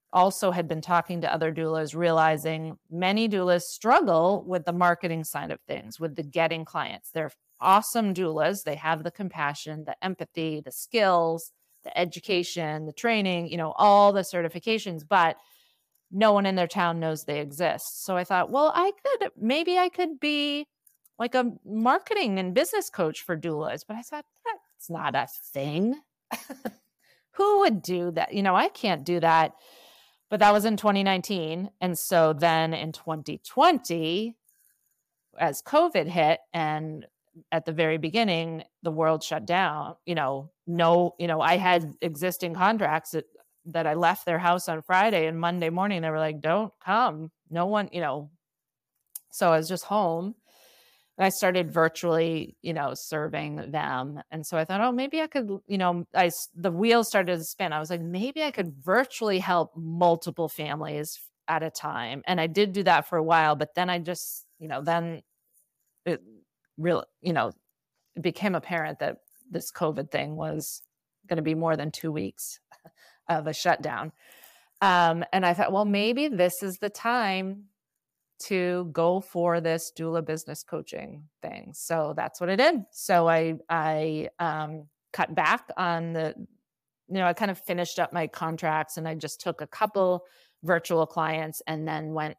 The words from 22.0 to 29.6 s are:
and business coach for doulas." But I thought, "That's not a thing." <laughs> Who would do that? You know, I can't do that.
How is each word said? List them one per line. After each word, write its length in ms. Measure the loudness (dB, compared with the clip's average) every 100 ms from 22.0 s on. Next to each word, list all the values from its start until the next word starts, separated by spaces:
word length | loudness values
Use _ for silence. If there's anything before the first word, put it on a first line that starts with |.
| 0 -2 0 0
and 160 | 0
business 360 | 0 0 -2 -4
coach 320 | -2 -2 -2
for 140 | -6 -6
doulas." 460 | -4 -4 -4 -8 -10
But 100 | -14
I 40 |
thought, 240 | -12 -14 -14 _ -10
"That's 440 | -10 _ _ -12
not 260 | -6 -4 -4
a 120 | -4 -10 -12
thing." 480 | -6 -4 0 0 -2 -8 _ _
<laughs> 500 | -12 -12 -12 -12 -12 _ _ _ _ _
Who 280 | 0 4 6
would 220 | 6 2
do 300 | -2 -2 -2
that? 220 | -2 -2
You 100 | 0
know, 120 | 4 4
I 140 | 2
can't 340 | 0 -2 -2
do 160 | 0 2
that. 360 | 6 6 4 0